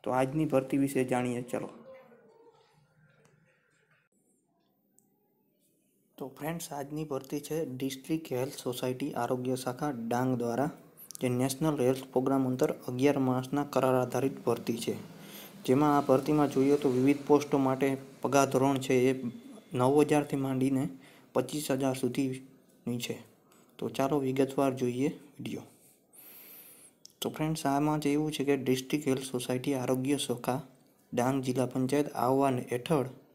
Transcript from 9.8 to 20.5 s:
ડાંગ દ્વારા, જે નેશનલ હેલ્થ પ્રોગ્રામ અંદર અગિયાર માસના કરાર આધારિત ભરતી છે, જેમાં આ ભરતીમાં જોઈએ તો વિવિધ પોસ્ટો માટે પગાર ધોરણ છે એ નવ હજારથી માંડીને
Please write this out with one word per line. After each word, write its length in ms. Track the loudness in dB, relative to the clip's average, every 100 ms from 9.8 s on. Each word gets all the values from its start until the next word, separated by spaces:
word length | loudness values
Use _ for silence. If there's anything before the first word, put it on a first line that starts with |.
| -4
ડાંગ 480 | -4 -2 0 0 0
દ્વારા, 320 | 0 0 -2 -4 -20 -20 -18 -4
જે 80 | -2
નેશનલ 520 | 0 0 0 0 2
હેલ્થ 240 | 2 2 -2
પ્રોગ્રામ 360 | -2 2 2 2
અંદર 260 | 2 0
અગિયાર 460 | 0 -6 2 2 4
માસના 460 | 2 0 -2 -4
કરાર 300 | 0 2 4
આધારિત 500 | 2 2 0 -2 -2
ભરતી 320 | -2 0 -2 -4
છે, 200 | -4 -6 -10 -18 -18 -18 -18 -10
જેમાં 340 | 2 4 6 4
આ 20 |
ભરતીમાં 500 | 4 4 4 2 2
જોઈએ 260 | 4 4 4
તો 120 | 2
વિવિધ 300 | 4 2 2 4
પોસ્ટો 320 | 4 4 2
માટે 380 | 2 2 0 -2 -8 -8
પગાર 280 | 2 4 4
ધોરણ 280 | 4 2 2
છે 320 | 2 4 4
એ 120 | 2 -6 -10 -18 -20 -8
નવ 280 | 0 4 6
હજારથી 340 | 6 4 2 -2
માંડીને 520 | -2